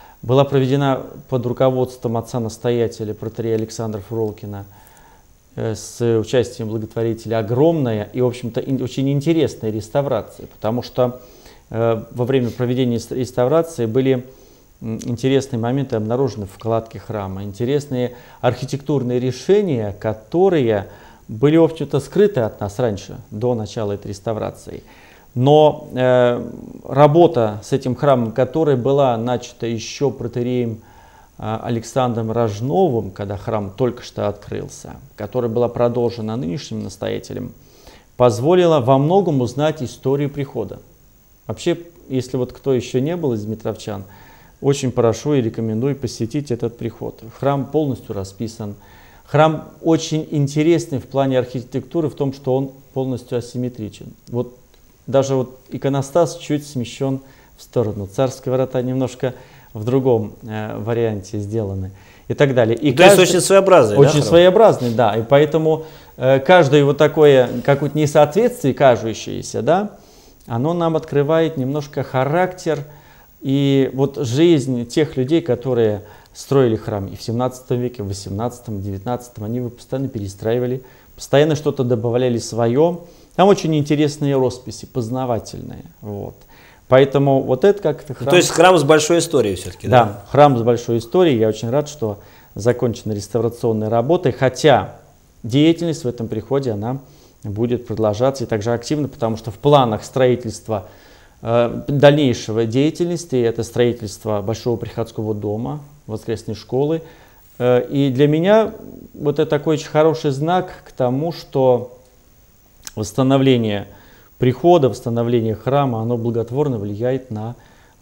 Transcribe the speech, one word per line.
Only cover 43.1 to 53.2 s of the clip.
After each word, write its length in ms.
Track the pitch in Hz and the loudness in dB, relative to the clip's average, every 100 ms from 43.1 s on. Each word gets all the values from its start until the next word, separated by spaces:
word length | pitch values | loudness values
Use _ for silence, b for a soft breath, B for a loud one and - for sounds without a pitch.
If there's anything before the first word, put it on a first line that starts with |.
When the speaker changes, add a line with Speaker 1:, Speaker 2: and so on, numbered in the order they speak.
Speaker 1:
был 200 | 175 151 | -2 -2
из 100 | 110 | -2
дмитровчан, 580 | 104 110 113 104 - 101 98 b b b b b | -4 -8 -8 -8 -8 -10 -12 b b b b b
очень 300 | 135 139 127 | -2 0 -2
прошу 440 | 120 113 107 147 | 0 2 0 0
и 60 | 143 | 0
рекомендую 540 | 113 113 113 110 139 | 0 -2 -4 -2 -2
посетить 560 | 135 117 - 113 147 143 | -4 -6 -6 -6 -6 -4
этот 260 | 117 120 - | -4 -6 -6
приход. 440 | 117 - 113 - 113 - | -10 -8 -12 -12 -18 -6
Храм 280 | 135 139 131 | -2 -2 -2
полностью 500 | 151 147 117 - 101 | -2 -2 -4 -8 -8
расписан. 580 | 95 - 110 - 104 101 b b b b b | -10 -8 -10 -10 -12 -12 b b b b b
Храм 420 | 147 160 151 - - | 2 2 2 -8 -6
очень 460 | 165 160 - 156 - | 0 0 0 -6 -4
интересный 640 | 151 139 151 156 165 - 127 | -2 -2 0 2 2 0 -8
в 80 | - | -4
плане 320 | 135 135 127 | -2 0 0
архитектуры, 720 | 123 131 110 131 - 170 151 | 0 -4 -8 -8 -6 -4 -4
в 80 | - | -2
том, 160 | 139 | -4
что 240 | 135 131 131 | -4 -2 -2
он 160 | 135 - - | -2 -10 -10
полностью 440 | 131 131 120 | -6 -4 -6